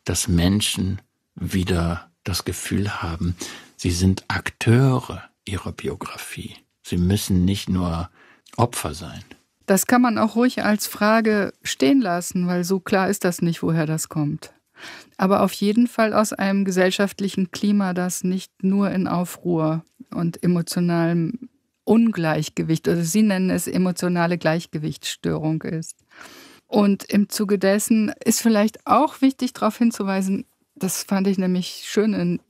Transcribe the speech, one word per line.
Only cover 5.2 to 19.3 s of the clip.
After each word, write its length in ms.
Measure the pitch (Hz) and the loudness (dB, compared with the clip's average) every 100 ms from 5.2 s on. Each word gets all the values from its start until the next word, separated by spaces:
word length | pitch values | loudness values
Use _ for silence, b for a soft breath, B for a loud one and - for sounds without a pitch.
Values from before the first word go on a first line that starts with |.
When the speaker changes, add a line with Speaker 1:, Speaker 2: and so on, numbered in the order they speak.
| - _ - | -16 _ -10
Speaker 1:
ihrer 260 | 98 - | -8 -8
Biografie. 840 | 85 131 - - - - - - - _ _ | -8 -8 -8 -10 -12 -14 -12 -14 -16 _ _
Sie 160 | - 90 | -4 0
müssen 480 | 87 101 - 92 90 | 2 2 2 2 2
nicht 240 | 98 - | 0 -2
nur 400 | 92 87 82 85 b b b b - | -2 -2 -4 -6 b b b b 0
Opfer 380 | 117 - - 76 | 0 0 -8 -8
sein. 260 | - - - - _ _ - | -12 -16 -20 -20 _ _ 0
Speaker 2:
Das 180 | 190 - | 0 4
kann 160 | 247 | 2
man 160 | 247 214 | 4 2
auch 180 | 220 220 | 0 2
ruhig 280 | 247 233 | 0 0
als 240 | 202 208 - | 0 0 -2
Frage 640 | - 208 220 220 214 190 - | 0 4 4 2 0 0 -6
stehen 400 | - - 262 277 | -10 0 2 4
lassen, 460 | 220 175 175 185 180 | 2 -2 -4 -2 0
weil 160 | 180 | 0
so 160 | 175 196 | 0 -2
klar 300 | - 190 190 | 0 0 2
ist 140 | 202 185 | 0 0
das 180 | 175 | 0
nicht, 180 | 170 165 | -2 0
woher 240 | - 165 151 | -2 0 0
das 240 | 160 - | -4 -4
kommt. 440 | 160 147 156 - _ _ B B B B - | -4 -4 -4 -10 _ _ B B B B -4
Aber 240 | 190 196 | 2 2
auf 120 | 196 | 2
jeden 340 | - 202 214 240 | 0 0 2 2
Fall 260 | - 220 | 2 0
aus 200 | 208 214 | 2 0
einem 320 | - 196 196 196 | 0 0 0 0
gesellschaftlichen 840 | 185 185 185 196 - 196 - 190 | 2 2 2 -2 -2 -4 -2 -4
Klima, 420 | - 202 208 190 | -2 0 2 0
das 300 | 180 180 - | -2 -4 -2
nicht 280 | 185 185 - _ | -2 -4 -6 _
nur 300 | 190 196 202 | 0 2 2
in 160 | 180 185 | 0 0
Aufruhr 760 | 170 180 | -2 -2